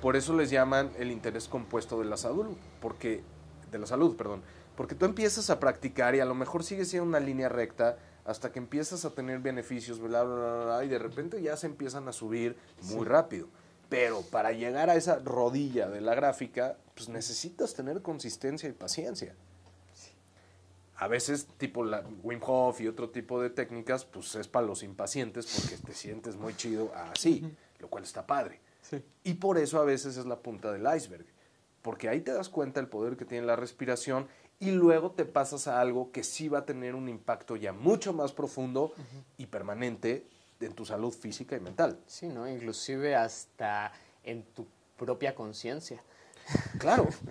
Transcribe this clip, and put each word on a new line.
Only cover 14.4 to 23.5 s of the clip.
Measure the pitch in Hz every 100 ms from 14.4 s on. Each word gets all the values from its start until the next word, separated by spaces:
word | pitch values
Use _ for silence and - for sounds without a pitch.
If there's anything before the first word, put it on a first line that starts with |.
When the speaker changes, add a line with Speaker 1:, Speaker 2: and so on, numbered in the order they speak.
| 110
Speaker 1:
llegar | 113 120 120 170
a |
esa | 170 170 156
rodilla | 127 123 120 135 143 123 98
de | 104
la | 110
gráfica, | 120 143 - 120 123 127 - -
pues | - 110
necesitas | 113 113 113 170 - -
tener | - 131 180
consistencia | 190 151 120 - 135 151 151
y |
paciencia. | 117 92 - 156 180 - - - - - - -
Speaker 2:
Sí. | - - - _ _ - - - - _ -
Speaker 1:
A | 101
veces, | 120 139 143 - -
tipo | 135 120
la | 113 107 110 104
Wim | 107 120 127
Hof | 131 127 117
y | 110
otro | 110 117
tipo | 123 110 123
de | 123